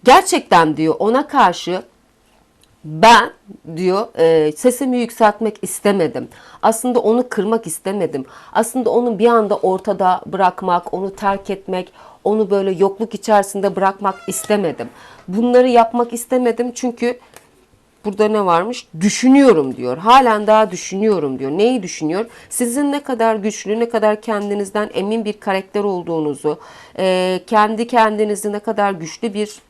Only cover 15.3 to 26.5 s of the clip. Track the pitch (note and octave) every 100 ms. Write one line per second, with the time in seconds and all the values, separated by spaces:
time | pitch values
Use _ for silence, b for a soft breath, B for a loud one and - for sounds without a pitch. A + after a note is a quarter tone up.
15.3 | F#3 A#3+ B3 B3+ A#3 A3+ A#3+ A#3 A#3 -
16.3 | B3+ B3 A#3 B3 A#3+ B3+ A#3 A#3+ B3 b
17.3 | b b b _ _ _ _ - G3+ G#3+
18.3 | G#3+ F#3+ E3+ G3 B3 - D#3+ G3 - B3+
19.3 | C4+ C#4 F3+ C3+ A#2+ B2 B2+ G3 C4 B3+
20.3 | G#3+ G#3 G#3+ G#3+ F3 - F#3+ G#3+ G3 D3
21.3 | C3 C3+ D#3 A3 B3+ F3+ - D#3 F3 A3+
22.3 | B B - A#3+ A#3+ C#4+ C#4+ C#4 B3+ A3+
23.3 | A3 G3+ G#3 F#3+ G#3+ A#3 A#3 G#3+ G#3 A3
24.3 | G#3+ G3+ G3+ G3+ G#3 G#3 - F#3+ A3+ G#3+
25.3 | G#3 - F#3+ F#3+ G#3 G3+ F#3 E3+ E3 D3+
26.3 | C#3 D#3